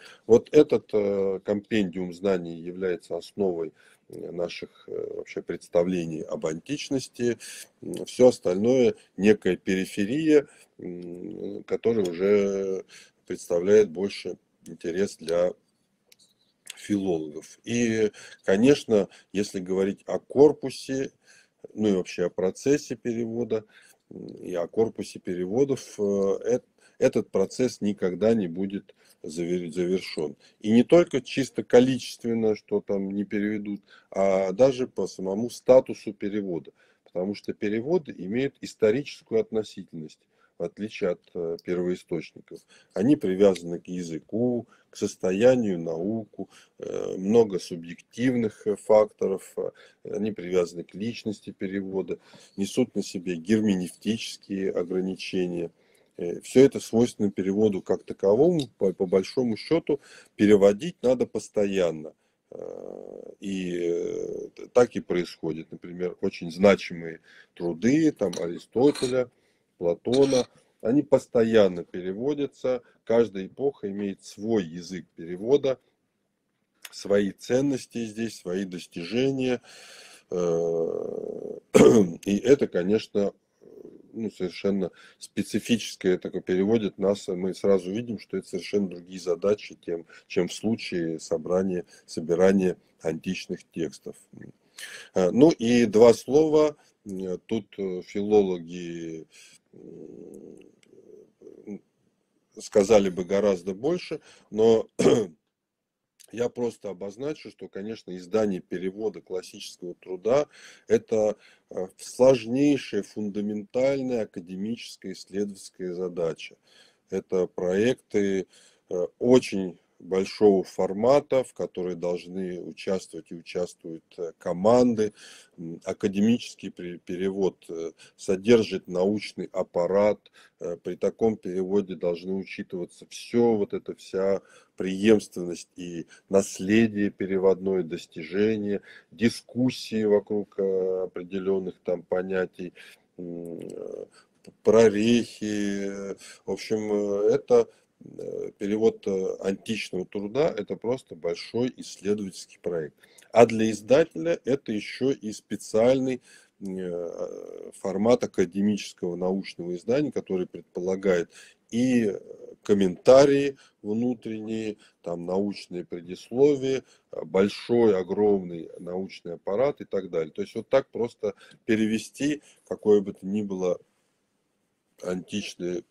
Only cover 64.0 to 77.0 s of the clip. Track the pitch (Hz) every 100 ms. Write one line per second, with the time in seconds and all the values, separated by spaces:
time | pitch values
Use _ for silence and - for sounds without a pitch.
64 | 87 90 90 92 92 - - - 120 101
65 | - 90 85 - 82 78 78 85 87 87
66 | 90 - 98 - 85 82 101 95 - 87
67 | 82 80 _ - _ - 87 82 110 147
68 | 156 - 98 87 85 85 - 113 139 143
69 | 131 127 123 _ _ _ _ _ 87 85
70 | - 127 139 131 117 _ _ _ 110 139
71 | 135 131 - 123 113 113 98 90 82 92
72 | 90 98 127 147 139 - 127 123 - _
73 | - 226 120 95 95 - 139 - 101 101
74 | 101 95 - - 107 113 82 87 85 92
75 | 80 - 82 90 110 139 139 127 _ _
76 | _ _ _ _ _ _ _ _ - -